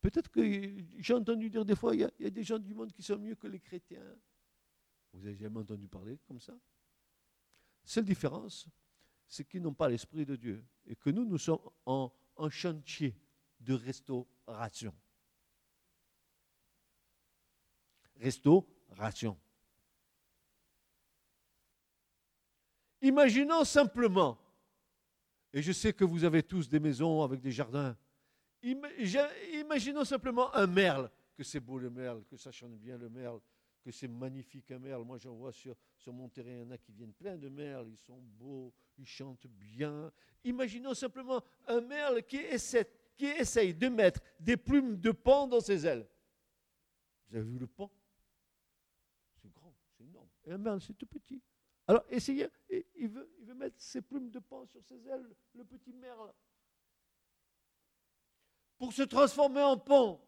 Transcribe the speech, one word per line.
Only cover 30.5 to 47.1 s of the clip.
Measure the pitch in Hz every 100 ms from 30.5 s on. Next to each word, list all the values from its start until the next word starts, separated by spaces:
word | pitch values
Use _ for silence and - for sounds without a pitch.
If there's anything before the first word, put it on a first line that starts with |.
un | 269 196
merle, | 180 190 139 123 _ _
que | -
c'est | 143 151
beau | 120 131
le | 123
merle, | 120 127 113
que | 101 123
ça | 131
chante | 123 120 113
bien | 110 123
le | 120
merle, | 120 123 117 _ _ _ _
que | -
c'est | 117 131
magnifique | 120 131 131 127 139 -
un | 127
merle. | 131 131
Moi, | 117 127
j'en | 127
vois | 113 131
sur, | 117 131 120 _ _
sur | -
mon | 123 127
terrain, | - 120
il | 123
y |
en | 117
a | 123
qui | _
viennent | 104 113
plein | 104 185 180
de | 139
merles, | 139 147 135 117
ils | 110
sont | _ 127
beaux, | 123 104 127 139 127 _ _ _
ils | 135
chantent | - 135 127 131
bien. | 107 101 110 147 147 156 _ _ _
Imaginons | 240 247 254 226 262
simplement | 254 262 269 254 254 - _ -
un | 240
merle | 240 285 294 240
qui | - 269
essaie, | - 254 - 240 208 _ _ _
qui | 285
essaye | 302 240 233 196
de | 160 254
mettre | 233 196 - - _
des | 160 240
plumes | - 285 262 208
de | 220
paon | 214 - 277 277
dans | 240
ses | 214 196
ailes. | 156 127 104 _ _ _ _ _ _ _ _ _ _